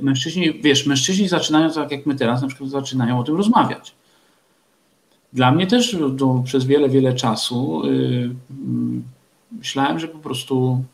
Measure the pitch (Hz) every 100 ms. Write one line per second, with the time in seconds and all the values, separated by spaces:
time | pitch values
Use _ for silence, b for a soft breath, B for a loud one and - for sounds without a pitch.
0 | 135 131 160 175 156 - 147 131 143 135
1 | - 190 196 170 - 156 160 156 135 139
2 | 151 131 117 123 135 - 135 139 131 131
3 | 120 123 127 160 208 202 131 - - _
4 | _ _ _ _ _ _ _ _ _ _
5 | _ _ _ 127 127 156 185 240 233 180
6 | 139 135 135 127 123 135 127 147 139 135
7 | 131 127 117 107 - 123 147 160 143 131
8 | 131 123 123 127 - 135 127 - 120 123
9 | 123 - _ _ _ - - 135 139 160
10 | 160 156 147 131 - 131 127 127 131